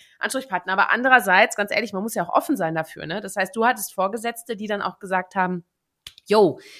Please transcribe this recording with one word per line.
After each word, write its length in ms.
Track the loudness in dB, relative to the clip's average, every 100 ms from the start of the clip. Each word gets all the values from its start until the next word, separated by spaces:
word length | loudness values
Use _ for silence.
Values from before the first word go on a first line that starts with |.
| _ -10
Ansprechpartner. 540 | -6 -6 -4 -6 -2
Aber 180 | 0 2
andererseits, 640 | 2 6 6 6 4 4 2
ganz 160 | -2
ehrlich, 220 | -2 -4
man 100 | -6
muss 120 | -6 -4
ja 80 |
auch 100 | 0
offen 240 | 0 2 -2
sein 180 | -2 -2
dafür, 300 | -6 -8 -8
ne? 160 | -8
Das 160 | -8 -4
heißt, 180 | -4 0
du 100 | 0
hattest 280 | 0 -4
Vorgesetzte, 640 | -4 -4 -2 -8 -8 -10 -8
die 120 | -6
dann 140 | -4
auch 180 | -6 -8
gesagt 360 | -6 -4 -4 -2
haben, 280 | -2 -2 -10 _ _ _ -20 _ 0
„Yo, 320 | 4 4 2 -12